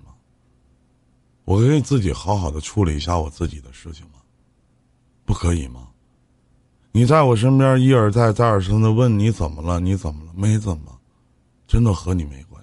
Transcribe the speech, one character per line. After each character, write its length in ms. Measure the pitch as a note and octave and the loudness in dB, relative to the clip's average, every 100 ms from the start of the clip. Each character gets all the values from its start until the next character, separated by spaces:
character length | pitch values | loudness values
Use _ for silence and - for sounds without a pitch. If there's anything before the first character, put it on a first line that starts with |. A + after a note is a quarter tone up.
吗？ 80 | - - _ _ _ _ _ _ _ _ _ _ _ _ | -20 -20 _ _ _ _ _ _ _ _ _ _ _ _
我 140 | - F#2+ | -2 2
可 160 | B2 | 2
以 60 | D3+ | 2
自 200 | A#2+ C#3 | 0 0
己 120 | F#2+ | 0
好 240 | C2+ F2+ G2+ | -4 -4 -2
好 140 | E2+ | -4
的 100 | D2+ | -6
处 240 | - - | -6 -2
理 120 | F#2 D2 | 0 -2
一 40 | |
下 180 | D#2+ F2 | -2 -4
我 100 | D#2 | -4
自 200 | - F2 | -6 -8
己 120 | D2+ | -8
的 120 | C2+ | -18
事 180 | C2+ E2 | -20 -20
情 120 | D2+ D#2+ | -20 -20
吗？ 140 | D2 _ _ _ _ _ _ _ _ _ _ | _ _ _ _ _ _ _ _ _ _ _
不 100 | - | -6
可 180 | G2+ F2 | -2 -2
以 120 | E2+ C2+ | -2 -4
吗？ 200 | B1 A#1+ _ _ _ _ _ _ _ _ _ _ | -14 -20 _ _ _ _ _ _ _ _ _ _
你 120 | G#2+ | 0
在 180 | A#2+ D#3 | 4 4
我 120 | C#3 | 4
身 240 | A2+ B2 C3+ | 2 4 4
边 220 | C3+ C3 | 4 4
一 120 | C3 | 4
而 200 | C3 G#2+ | 4 4
再 200 | G#2+ A2+ | 2 2
再 140 | G2+ A#2 | 2 2
而 140 | G#2 | 0
三 200 | F#2 G#2+ | 0 2
的 120 | A2 | 2
问 260 | A2 B2 G#2 | 2 2 2
你 120 | G#2+ | 0
怎 200 | G#2+ D2+ | 0 -4
么 100 | D2+ | -6
了， 180 | D#2+ F2 | -4 -2
你 160 | F2+ F#2+ | -2 -2
怎 180 | E2+ | -4
么 100 | D2+ | -10
了？ 80 | D#2+ F2 | -12 -4
没 220 | G2+ G#2+ | -2 -2
怎 180 | G#2 D#2+ | -2 -8
么， 180 | C#2 B1+ _ _ _ _ _ _ - | -10 -20 _ _ _ _ _ _ -2
真 160 | A#2 | 2
的 120 | A#2 | 2
和 180 | F#2 - | 0 -2
你 100 | F2+ | -4
没 180 | D2 C2 C2+ | -4 -10 -20
关 120 | C#2+ | -20